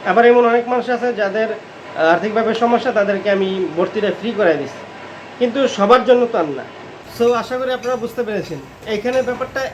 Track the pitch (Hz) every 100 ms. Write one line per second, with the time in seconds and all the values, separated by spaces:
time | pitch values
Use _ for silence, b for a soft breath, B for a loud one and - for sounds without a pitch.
0 | 202 196 240 240 233 240 233 247 240 240
1 | 240 208 196 214 220 214 - - - -
2 | 160 170 208 214 220 - 233 240 254 214
3 | 202 196 202 196 190 190 170 160 180 220
4 | 202 - 214 208 180 147 139 - - -
5 | - - - - 240 277 254 - 202 247
6 | 220 247 233 208 156 131 - - - -
7 | - - 233 233 226 254 262 254 240 247
8 | 233 - 220 202 160 143 - - 214 208
9 | 247 262 247 247 262 269 262